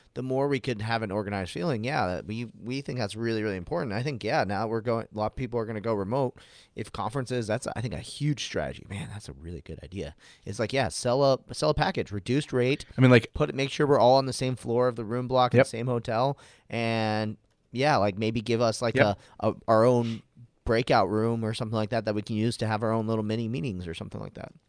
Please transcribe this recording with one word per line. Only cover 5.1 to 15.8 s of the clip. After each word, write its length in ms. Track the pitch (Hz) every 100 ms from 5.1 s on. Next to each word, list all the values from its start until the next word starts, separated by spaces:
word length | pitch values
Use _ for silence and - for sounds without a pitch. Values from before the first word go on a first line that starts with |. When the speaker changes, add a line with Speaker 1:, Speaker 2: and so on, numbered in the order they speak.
Speaker 1:
a 20 | 104
lot 100 | 107
of 100 | -
people 240 | 127 120
are 60 | 110
gonna 140 | 110
go 120 | 107
remote. 480 | 107 95 131 127 - - - -
If 160 | - 110
conferences, 560 | - 104 135 123 123 107
that's, 220 | 110 - -
I 60 |
think, 100 | 113
a 60 | -
huge 440 | - - 147 147
strategy. 440 | - - 71 - -
Man, 200 | 98 -
that's 160 | 104 -
a 60 |
really 260 | 67 82 85
good 180 | - 82
idea. 320 | - 95 73 - - - -
It's 120 | 101
like, 140 | 107
yeah, 160 | 135 110
sell 340 | - 123 131
a, 160 | 139 131 -
sell 140 | - 151
a 40 |
package, 360 | 151 151 151 -
reduced 420 | 101 - 131 -
rate. 340 | 127 123 147 - -
Speaker 2:
I 60 |
mean, 80 | 127
like, 200 | 123 -
Speaker 1:
Put 160 | - -
it, 40 |
make 160 | 123 139
sure 160 | - 147
we're 140 | 139
all 160 | 117 135
on 80 |
the 80 | 131
same 240 | 123 131 127
floor 320 | 120 117 127
of 80 | 117
the 80 |
room 240 | 107 120 127
block 240 | 127 123
in 60 | 120
Speaker 2:
Yep. 80 | 131
Speaker 1:
the 40 |
same 160 | 113